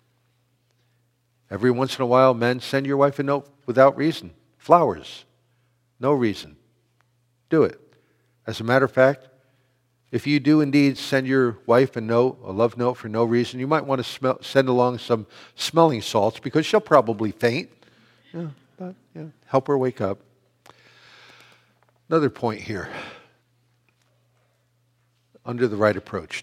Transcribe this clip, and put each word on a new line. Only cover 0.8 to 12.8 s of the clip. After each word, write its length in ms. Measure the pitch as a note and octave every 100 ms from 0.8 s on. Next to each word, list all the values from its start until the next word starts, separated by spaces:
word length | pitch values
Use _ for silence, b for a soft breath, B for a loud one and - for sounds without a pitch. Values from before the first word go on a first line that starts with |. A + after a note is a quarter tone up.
| _ _ _ _ _ _ _
Every 200 | G2+ B2
once 280 | A#2+ C3+ -
in 40 |
a 40 | B2
while, 260 | B2+ C3
men, 280 | A#2 A#2+ B2+
send 260 | - C#3 C3+
your 100 | C#3
wife 220 | C#3+ C#3
a 40 |
note 240 | C#3 C#3+ C3+ _ -
without 320 | B2 C#3 C3+
reason. 340 | D3+ - F2+ - _ _
Flowers. 720 | - E3+ C#3+ E2+ - - - _ _ _ _ _ _ _
No 140 | C3
reason. 420 | C#3+ A#2 G2 D#2 - _ _ _ _ _ _ _ _ _
Do 140 | E3
it. 180 | G#2+ - _ _ _ _ _ _
As 140 | - A2
a 60 |
matter 200 | A2+ C3
of 60 | C3+
fact, 380 | - C3 C#3+ - _ _ _ _ _ _ _ _
if 160 | A#2 C#3+
you 140 | D3
do 200 | C3 D#3
indeed 380 | C#3+ C#3+ C#3 B2+
send 300 | - C3+ C3
your 300 | C3+ B2 A2
wife 300 | - A#2 C3+
a 60 | A#2+
note, 400 | A2 A#2 B2+ -
a 60 | G2
love 260 | F#2+ A#2
note 180 | A#2+